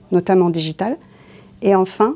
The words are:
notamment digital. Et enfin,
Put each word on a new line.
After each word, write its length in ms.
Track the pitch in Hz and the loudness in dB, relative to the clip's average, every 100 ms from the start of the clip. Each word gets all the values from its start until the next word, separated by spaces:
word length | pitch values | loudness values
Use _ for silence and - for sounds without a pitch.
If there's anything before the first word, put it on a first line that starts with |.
| - | -4
notamment 380 | 180 180 190 175 | -2 2 2 2
digital. 480 | 165 156 156 208 302 - - - - - - | 0 -4 -6 -6 -8 -12 -20 -20 -20 -20 -6
Et 140 | 202 190 | 0 2
enfin, 400 | 185 - 214 | 0 0 -2